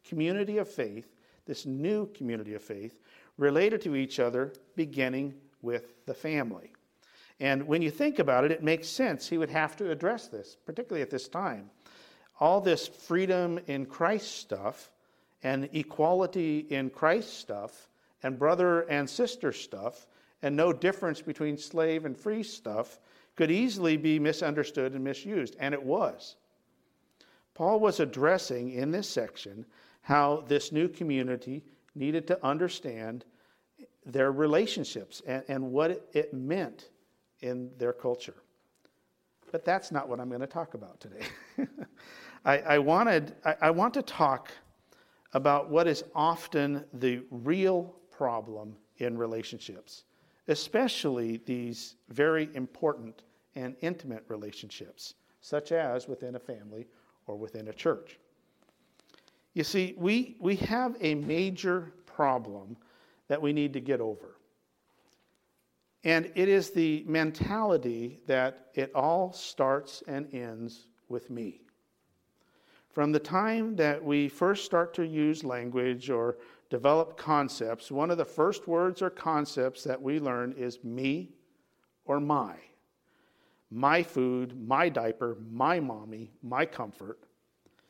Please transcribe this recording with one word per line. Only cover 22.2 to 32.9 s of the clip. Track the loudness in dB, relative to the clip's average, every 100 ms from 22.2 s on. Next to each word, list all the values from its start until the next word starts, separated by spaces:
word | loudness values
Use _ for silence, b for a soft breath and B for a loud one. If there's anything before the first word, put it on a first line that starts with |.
| -4 -4
stuff | -6 -10 -6 -4 -4 -8 b b b 0
could | 2
easily | 4 2 2 2 2
be | 4 2
misunderstood | 2 0 -2 0 -2 -2 -2
and | -2
misused, | -6 -6 -4 -4 -4 -4
and | -4
it | -2
was. | 0 0 0 -2 -18 -20 _ _ _ _ _ _ _ b b b b
Paul | 0 2 6
was | 4 4
addressing | 0 4 4 4 0 -4 -4
in | -2 -2
this | -2 -2
section | -4 -4 -8 -16 -16 -18 b b b
how | 2 4 4 2 2
this | 0 2
new | 0 0
community | 0 -2 0 0 -4 -6 -12 -12 b b -6
needed | -2 -2 0
to | 0 2
understand | 2 0 -2 -10